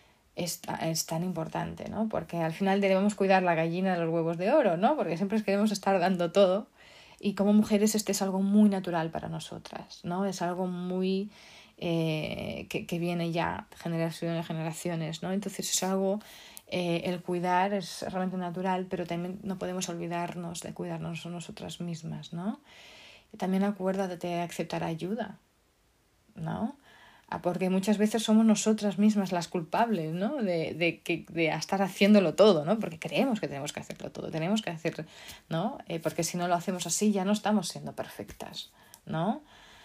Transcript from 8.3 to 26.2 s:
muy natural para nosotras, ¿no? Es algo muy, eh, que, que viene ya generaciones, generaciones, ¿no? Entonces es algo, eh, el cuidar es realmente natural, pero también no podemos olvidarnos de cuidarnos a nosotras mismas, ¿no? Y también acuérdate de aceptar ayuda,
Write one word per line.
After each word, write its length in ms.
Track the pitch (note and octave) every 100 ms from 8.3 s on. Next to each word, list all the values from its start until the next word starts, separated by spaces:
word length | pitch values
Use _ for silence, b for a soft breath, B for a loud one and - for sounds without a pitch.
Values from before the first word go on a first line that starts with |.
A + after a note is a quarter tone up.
| F#3+
muy 280 | G3 G#3 G#3
natural 400 | F#3+ F#3+ E3+ D#3+
para 200 | D#3+ E3
nosotras, 720 | D#3+ - E3 - - - -
¿no? 220 | E3+ F3 G3
Es 160 | F#3+
algo 260 | F3 F3 F#3
muy, 640 | F3+ F3+ F#3 F#3+ F#3+ G#3+ B B B B -
eh, 880 | E3+ E3 D#3+ D#3 - - - - -
que, 180 | - -
que 140 | E3+
viene 320 | F3 F3 E3+
ya 360 | E3 E3 - - -
generaciones, 680 | E3+ E3 E3 D#3+ E3+ E3 E3+
generaciones, 800 | D#3+ D#3+ D#3 F3 E3 D#3 D#3+
¿no? 80 | F3
Entonces 380 | F#3+ G3 - -
es 120 | -
algo, 380 | F#3 F#3+ F#3+ G#3 B B B B -
eh, 360 | F3+ F3 E3+ F#3
el 160 | F3+
cuidar 520 | F3 F3+ F3+ F3+ G3
es 280 | G3+ E3 -
realmente 340 | - F#3 F#3 F#3
natural, 500 | F3+ F3 F#3+ F#3 F#3
pero 160 | F3+ F3
también 340 | E3+ F3+ F#3+
no 140 | G3+ F#3+
podemos 300 | F3+ F#3 F#3
olvidarnos 720 | E3+ E3+ E3+ F3 E3+ E3+ E3+
de 140 | -
cuidarnos 520 | - F3 E3 D#3+ E3 E3+
a 40 |
nosotras 500 | F3 E3 - - -
mismas, 540 | E3+ D#3+ D#3+ D3+ D3+
¿no? 260 | E3 F#3+ C#4+ B B B B B B B
Y 40 | -
también 260 | F#3 F#3+
acuérdate 640 | G3+ G3+ F#3+ F#3+ F#3+ F3 F3
de 140 | F3
aceptar 420 | E3+ - E3+ E3+
ayuda, 560 | E3+ E3 E3+ A#3 A3 - _ _ _ _ _ _ _ _